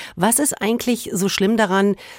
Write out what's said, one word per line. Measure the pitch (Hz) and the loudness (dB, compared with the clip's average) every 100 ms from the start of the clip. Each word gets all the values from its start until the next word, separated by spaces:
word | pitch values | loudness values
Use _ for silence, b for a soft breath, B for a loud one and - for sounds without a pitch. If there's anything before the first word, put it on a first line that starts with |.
| B - | B -2
Was | 196 233 | 0 2
ist | 285 - | 0 -2
eigentlich | 202 233 - 233 - | -2 -2 -2 -4 -4
so | 190 190 | -2 -2
schlimm | - 202 226 | 0 2 2
daran, | 202 190 202 190 B | 2 4 2 0 B